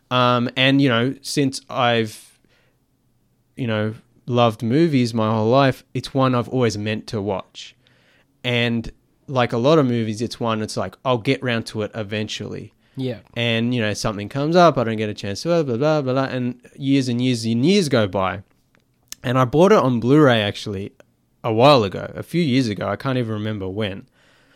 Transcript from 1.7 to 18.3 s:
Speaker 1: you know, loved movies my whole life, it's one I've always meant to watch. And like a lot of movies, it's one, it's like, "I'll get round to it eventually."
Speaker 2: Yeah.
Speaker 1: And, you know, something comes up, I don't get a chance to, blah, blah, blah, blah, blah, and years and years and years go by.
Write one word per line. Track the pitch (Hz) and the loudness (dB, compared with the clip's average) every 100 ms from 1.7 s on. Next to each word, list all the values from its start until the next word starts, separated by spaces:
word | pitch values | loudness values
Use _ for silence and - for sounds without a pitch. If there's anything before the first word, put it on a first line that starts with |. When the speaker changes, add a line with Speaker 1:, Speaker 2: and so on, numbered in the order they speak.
| 123 120 117 110 - - _ _ _ _ _ _ _ _ _ _ _ _ - | -2 0 2 -2 -8 -20 _ _ _ _ _ _ _ _ _ _ _ _ -8
Speaker 1:
you | 123 | -4
know, | 107 107 110 _ _ - | -2 -2 -6 _ _ -4
loved | 120 120 107 | 2 2 2
movies | 113 135 170 139 120 | 0 2 2 2 0
my | 113 107 | 0 0
whole | 110 110 | 2 2
life, | 131 139 - _ | 4 4 0 _
it's | 127 - | -10 -4
one | 139 131 123 | 0 0 0
I've | 113 | -2
always | 127 117 104 | -2 -2 -2
meant | 107 107 - | -6 -6 -6
to | 110 | -6
watch. | 98 92 - - - _ _ _ _ _ _ _ | -4 -6 -8 -18 -20 _ _ _ _ _ _ _
And | 123 120 120 117 113 - _ _ - | -2 0 0 -2 -6 -14 _ _ -6
like | 131 120 | -2 0
a | 120 | 0
lot | 127 160 | 4 4
of | 131 | 4
movies, | 120 110 107 | 0 -2 -4
it's | 113 - | -6 -4
one, | 117 110 | -4 -2
it's | 107 - | -4 -6
like, | 95 - 131 | -8 -6 -2
"I'll | 123 | -2
get | 104 131 | 0 -2
round | 127 117 110 | -2 -4 -6
to | 110 | -6
it | 104 113 | -6 -6
eventually." | 101 107 107 - 98 98 104 _ _ - | -6 -6 -6 -8 -10 -12 -14 _ _ -8
Speaker 2:
Yeah. | 131 110 - - | -8 -8 -10 -4
Speaker 1:
And, | 117 113 117 | -2 0 0
you | 127 | 0
know, | 107 | -2
something | 101 120 101 101 | -2 -4 -4 -6
comes | 139 151 175 | -4 0 6
up, | 170 131 | 6 4
I | |
don't | 113 110 | -2 -2
get | 107 | -4
a | |
chance | 104 101 101 | -6 -8 -6
to, | 165 | -2
blah, | 170 | -2
blah, | 143 113 | 0 0
blah, | 151 156 | 0 0
blah, | 131 | 0
blah, | 131 131 | -2 -2
and | 127 123 123 - - | -4 -6 -6 -16 -8
years | 139 139 127 | 0 0 0
and | 120 | 0
years | 127 120 113 | 0 0 0
and | 117 151 | 2 4
years | 202 151 | 4 2
go | 123 101 | 0 0
by. | 95 92 | 0 -2